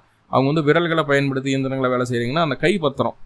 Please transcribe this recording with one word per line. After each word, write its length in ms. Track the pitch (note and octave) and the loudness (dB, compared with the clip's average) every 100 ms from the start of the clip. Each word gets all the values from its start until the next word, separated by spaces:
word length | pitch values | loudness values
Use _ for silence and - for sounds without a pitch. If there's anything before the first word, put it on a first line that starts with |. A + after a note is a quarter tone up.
| - _ _ | -8 _ _
அவங்க 160 | B2 C3+ | 0 2
வந்து 160 | D#3+ | 2
விரல்களை 400 | D3 D#3+ E3+ E3 | 2 2 2 0
பயன்படுத்தி 460 | D3 C#3 C#3 C3+ C3+ | 2 2 0 -2 -2
இயந்திரங்களை 400 | C3+ C3 C3+ B2+ | -2 -2 -2 0
வேலை 160 | B2 B2 | 0 0
செய்றீங்கன்னா 360 | A#2 A#2+ D#3 | -2 -2 -2
அந்த 140 | D#3 B2 | -2 0
கை 220 | D#3+ G3+ | 0 0
பத்திரம் 400 | D3 B2+ A2+ - | 0 -2 -4 -6